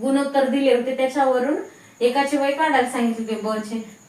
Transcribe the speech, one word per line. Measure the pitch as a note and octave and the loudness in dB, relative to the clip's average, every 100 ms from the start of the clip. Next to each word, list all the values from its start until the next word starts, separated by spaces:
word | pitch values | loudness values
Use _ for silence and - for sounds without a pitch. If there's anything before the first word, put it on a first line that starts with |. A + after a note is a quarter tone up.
गुणोत्तर | C4 C#4 C#4 C#4 B3+ | 0 0 2 0 2
दिले | C#4 C4+ A#3+ | 2 2 2
होते, | B3+ B3+ | 0 -2
त्याच्यावरून | C4 C#4+ C4+ B3+ C4 F#4 - - - - | 0 2 2 2 0 -2 -6 -16 -20 -2
एकाचे | A#3+ C4+ C#4 C#4+ | 0 2 0 0
वय | C#4 | 0
काढायला | C#4+ D#4 C4 B3 | 0 2 2 0
सांगितले | B3+ A#3 A3 A3 | 0 -2 -2 -4
होते | G#3 G#3+ A3 | -4 -4 -4
ब | |
चे. | G#3+ A3+ G#3 - | -6 -8 -10 -14